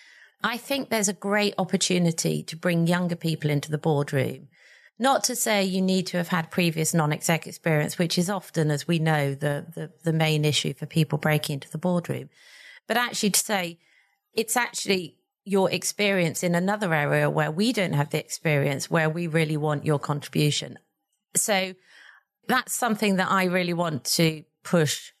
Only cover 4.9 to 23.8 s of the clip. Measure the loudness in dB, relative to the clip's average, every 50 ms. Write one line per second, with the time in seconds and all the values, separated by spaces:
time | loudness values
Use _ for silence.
4.9 | _ -2 2 2 2 2 0 -2 -2 -2 -2 0 2 2 2 2 2 2 2 2
5.9 | 2 2 0 0 -2 -2 -2 0 -2 -2 -2 -2 0 0 2 2 2 0 0 0
6.9 | 2 2 2 2 0 -2 0 0 0 0 -2 -8 -12 -4 -2 0 2 2 0 0
7.9 | -2 -2 -2 0 0 0 0 0 -2 -6 -6 -6 -2 0 0 2 0 0 0 0
8.9 | 0 2 2 2 2 2 2 0 -2 -2 -2 -2 -2 -4 -6 -10 -12 -12 -12 -12
9.9 | -10 _ -2 0 2 2 2 2 2 2 2 2 2 0 0 -4 -6 -8 -8 -2
10.9 | 0 0 2 2 0 0 2 2 2 2 0 -2 -6 -8 -8 -8 -8 -4 -2 0
11.9 | 0 0 -2 -4 -6 -8 -8 -14 _ _ -20 -20 -20 -20 -20 -20 -20 -12 _ -4
12.9 | -2 -2 -2 -2 -2 -2 0 0 2 0 0 0 -2 -2 -2 -4 -8 -12 _ _
13.9 | _ _ _ _ _ _ _ _ -4 -4 -2 0 0 0 0 -2 -4 -6 -2 0
14.9 | 0 0 -2 -6 -14 _ _ _ _ _ -4 0 2 4 4 4 2 0 -4 -4
15.9 | -2 0 0 2 2 2 2 0 0 -2 -2 0 0 2 2 0 0 0 0 0
16.9 | 0 2 2 2 2 2 2 2 2 0 0 0 0 0 0 0 0 0 0 0
17.9 | 0 0 0 0 -2 -6 -6 -6 -8 -4 0 0 2 2 2 0 -2 -4 -4 -2
18.9 | 0 2 2 0 0 -2 -4 -2 0 0 0 0 -2 -2 0 0 -2 0 0 0
19.9 | 0 0 0 -2 -4 -4 -4 -4 0 2 2 2 2 0 -4 -8 -12 -16 _ _
20.9 | _ _ _ _ _ _ _ _ -4 -2 0 0 0 0 0 -2 -8 -12 _ _
21.9 | -20 -20 -20 -20 -20 -20 _ _ _ _ _ 0 0 0 0 -2 -4 -2 0 0
22.9 | 0 0 2 2 2 2 2 2 2 2 2 2 2 0 0 0 -2 -2